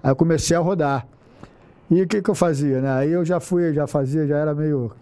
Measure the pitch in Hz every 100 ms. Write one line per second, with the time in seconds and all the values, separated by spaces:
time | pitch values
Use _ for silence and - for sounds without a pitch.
0 | 135 135 165 160 - 165 170 190 147 139
1 | - _ _ - - _ - - - 170
2 | 185 202 190 190 175 139 147 131 135 131
3 | 143 175 165 180 - 175 170 147 143 147
4 | 135 151 147 147 156 147 156 143 117 -